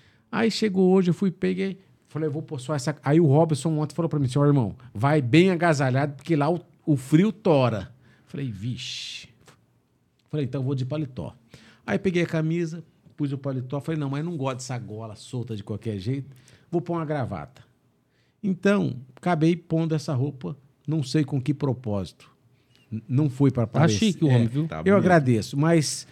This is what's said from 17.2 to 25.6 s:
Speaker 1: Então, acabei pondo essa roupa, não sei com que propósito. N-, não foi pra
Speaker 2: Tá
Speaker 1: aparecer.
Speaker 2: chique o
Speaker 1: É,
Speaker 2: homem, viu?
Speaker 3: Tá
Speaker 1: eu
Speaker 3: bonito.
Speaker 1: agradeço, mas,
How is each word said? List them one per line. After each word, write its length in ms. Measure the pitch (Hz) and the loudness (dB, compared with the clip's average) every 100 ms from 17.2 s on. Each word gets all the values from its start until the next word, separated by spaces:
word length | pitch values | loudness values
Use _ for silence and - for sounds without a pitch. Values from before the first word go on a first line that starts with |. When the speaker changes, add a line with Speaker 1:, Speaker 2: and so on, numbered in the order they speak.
| 107 90 71 - _ _ _ _ _ _ _ _ | -4 -6 -12 -18 _ _ _ _ _ _ _ _
Speaker 1:
Então, 540 | 202 175 202 202 - - - - | -6 0 2 2 0 -6 -14 -6
acabei 380 | 180 165 160 175 | -2 2 2 0
pondo 380 | - 160 165 156 | -2 -2 0 -2
essa 180 | - | -2
roupa, 420 | 127 143 - 175 147 _ _ - | -2 -2 -6 -10 -12 _ _ -4
não 160 | 160 | -4
sei 220 | 131 156 | 0 -2
com 140 | 143 139 | 0 -2
que 100 | 131 | -4
propósito. 760 | 143 139 123 107 101 90 - _ _ _ _ _ _ - | -2 -2 -4 -4 -4 -6 -12 _ _ _ _ _ _ -12
N-, 120 | 113 - | -10 -2
não 220 | 127 151 | 0 0
foi 220 | 123 139 | 2 2
pra 160 | 123 110 | 2 0
Speaker 2:
Tá 140 | 135 | 2
Speaker 1:
aparecer. 180 | 113 104 | 2 4
Speaker 2:
chique 260 | 220 156 | 0 2
o 60 | 156 | 4
Speaker 1:
É, 40 | |
Speaker 2:
homem, 140 | 120 117 | 4 2
viu? 180 | 135 160 | -2 -4
Speaker 3:
Tá 100 | 160 | -2
Speaker 1:
eu 60 | |
Speaker 3:
bonito. 120 | 180 202 | 2 4
Speaker 1:
agradeço, 600 | 180 170 127 110 - | 6 4 4 2 0
mas, 480 | 139 | 0